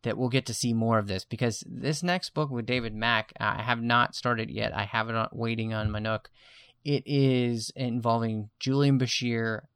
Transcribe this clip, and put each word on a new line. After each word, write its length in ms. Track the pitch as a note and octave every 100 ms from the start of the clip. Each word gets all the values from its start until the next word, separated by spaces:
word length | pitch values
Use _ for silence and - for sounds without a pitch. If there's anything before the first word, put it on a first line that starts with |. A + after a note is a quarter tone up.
that 140 | A#2 G#2
we'll 120 | B2+
get 160 | C3 B2+
to 80 |
see 200 | A2+ A#2+
more 240 | A2+ A2+ A2+
of 100 | G2+
this, 180 | F#2+ -
because 380 | A#2 B2 G#2+ -
this 340 | - C3 D3+
next 280 | F3 F3+ -
book 160 | - D3+
with 140 | A#2+ A2+
David 260 | B2+ A#2 G#2+
Mack, 380 | A#2 A2+ A2 -
I 240 | G#2+ -
have 180 | A2+ A#2
not 340 | A#2 A#2+ A#2+ -
started 340 | B2 A#2 A2+
yet. 240 | - A2+
I 100 | - G2+
have 240 | A2+ A2+
it 60 | A2+
on, 120 | A2
waiting 400 | - A2+ A2+ A2
on 180 | A2 G#2+
my 80 | G#2+
Nook. 300 | A2 A2 - _ - - - _ D3
It 180 | C#3+ -
is 640 | C#3+ C3+ B2+ A#2+ A#2 A2 -
involving 760 | B2 A#2+ A#2 A#2 A#2 A2 G#2 _
Julian 380 | C3 C#3 C#3 C3+
Bashir 640 | A#2+ - B2 A2+ A2+ A2 -